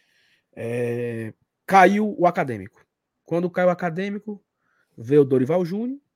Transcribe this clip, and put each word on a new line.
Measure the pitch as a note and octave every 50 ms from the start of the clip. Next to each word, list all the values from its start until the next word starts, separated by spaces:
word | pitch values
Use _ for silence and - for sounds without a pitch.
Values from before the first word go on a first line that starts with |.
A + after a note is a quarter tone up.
| _ _ _ _ _ _ _ _ _ _
É, | _ - A#2 A#2 A#2+ B2 A#2+ A#2+ A#2+ A#2+ A#2+ A#2+ A#2 A2+ A2+ A2 - _ _ _ _ _ _
caiu | - F#3 G3 F3+ F#3 G3+ G#3 G#3+ G#3+ - -
o | F3
acadêmico. | F3 F3 F#3+ E3 C3+ A#2+ G2+ F#2+ G2+ _ _ _ _ _ _ _ _ _ _ _
Quando | - E3 E3+ F3+ F3
caiu | F3 F3+ F3+ F3+
o |
acadêmico, | F3 F3 F3+ F3 D#3+ F3 G3 G3+ G3+ G#3 G3+ G#3+ G#3 F#3+ _ _ _ _ _ _ _ _ _ _ _
veio | - A2+ A#2 C#3+ D3+
o | C#3+
Dorival | B2+ C3+ C3 C3 A#2+ E3 F#3 F#3
Júnior, | D#3+ F#3 G#3 A#3 B3 C4+ C#4+ _ _ _